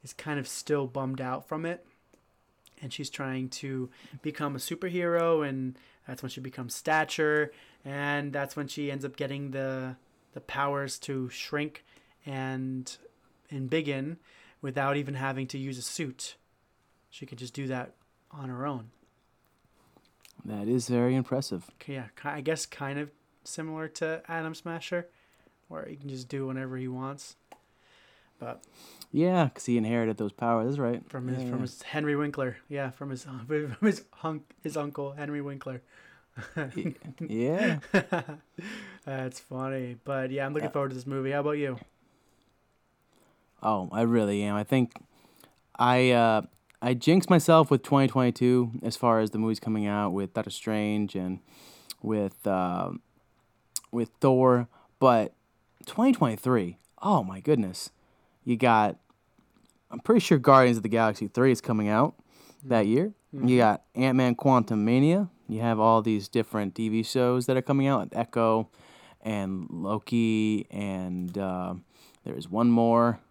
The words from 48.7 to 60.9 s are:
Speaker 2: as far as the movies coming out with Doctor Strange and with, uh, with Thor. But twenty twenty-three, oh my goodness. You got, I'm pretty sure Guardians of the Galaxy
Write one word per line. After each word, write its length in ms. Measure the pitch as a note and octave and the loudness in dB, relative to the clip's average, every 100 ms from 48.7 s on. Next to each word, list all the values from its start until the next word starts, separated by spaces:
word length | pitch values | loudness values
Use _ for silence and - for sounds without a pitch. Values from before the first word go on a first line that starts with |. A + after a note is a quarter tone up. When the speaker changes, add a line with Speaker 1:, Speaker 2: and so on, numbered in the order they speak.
| A2+ | -2
Speaker 2:
as 140 | A2+ - | -6 0
far 240 | A#2+ A2+ | 2 4
as 100 | G#2+ | 2
the 80 | G#2+ | 0
movies 220 | A2 G#2+ | -2 -2
coming 260 | A2+ G#2+ G#2 | -2 -2 0
out 260 | G#2 G#2 | 0 0
with 220 | F#2+ F#2+ | -2 -4
Doctor 160 | - G#2 | -4 -6
Strange 640 | - - G#2+ G#2 G#2 G2+ | -8 -4 -2 0 -2 -2
and 240 | F#2+ F#2 F#2 _ - - - _ - | -4 -6 -6 _ -20 -20 -20 _ -10
with, 420 | A2 A2 G2 - | -4 -2 -2 -4
uh, 460 | G#2 F#2 F2+ F2+ F#2 - _ _ _ _ _ _ _ - _ | -2 0 0 -2 -6 -8 _ _ _ _ _ _ _ -14 _
with 180 | A#2+ A2+ _ | -6 -6 _
Thor. 460 | C#3 B2+ C3 B2 A#2+ _ _ _ | 4 8 6 6 2 _ _ _
But 340 | C3+ A#2 G#2 _ _ _ _ _ - | 6 6 2 _ _ _ _ _ -8
twenty 240 | - B3+ | 2 4
twenty-three, 680 | B3 C3+ G#2+ B2+ B2 F2+ - _ _ | 4 2 2 2 2 0 -8 _ _
oh 220 | G3 F3 | 0 2
my 160 | F#2 F#2+ | 0 -6
goodness. 520 | C#3+ D3 F#2+ F2+ - _ _ _ _ _ | 0 2 0 -6 -14 _ _ _ _ _
You 120 | - A#2 | -4 2
got, 420 | B2 A2 G#2 - _ _ _ _ _ _ _ _ _ | 6 6 4 -2 _ _ _ _ _ _ _ _ _
I'm 80 | - | -8
pretty 180 | - A3+ | 4 4
sure 200 | - D3+ | 6 4
Guardians 400 | B2+ C3+ B2+ A2+ | 10 10 10 4
of 40 | |
the 60 | |
Galaxy 400 | G#2 | 2